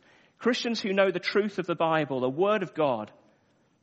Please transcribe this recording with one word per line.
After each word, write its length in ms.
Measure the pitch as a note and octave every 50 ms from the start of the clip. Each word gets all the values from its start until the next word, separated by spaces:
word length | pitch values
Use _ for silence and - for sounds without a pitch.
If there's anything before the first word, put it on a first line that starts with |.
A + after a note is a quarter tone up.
| _ _ _ _ _ _ _ _
Christians 420 | - A3+ B3+ - - A#3+ A3+ -
who 140 | - F#3+ F#3+
know 160 | G3 F#3+ G3
the 100 | F3 F3
truth 380 | - - - G#3 G#3 G#3 - F#3+
of 80 | F3
the 80 | - E3
Bible, 460 | - E3+ D#3+ D#3+ D#3 D3 C3+ C#3 B2+
the 80 | B2+ C3
Word 340 | C3+ D#3+ F#3+ G3+ G#3+ G#3
of 100 | F#3 -
God, 380 | - D#3 D3+ C#3 A#2+ G#2+ G#2+ - - _ _ _ _ _ _ _ _ _ _ _ _ _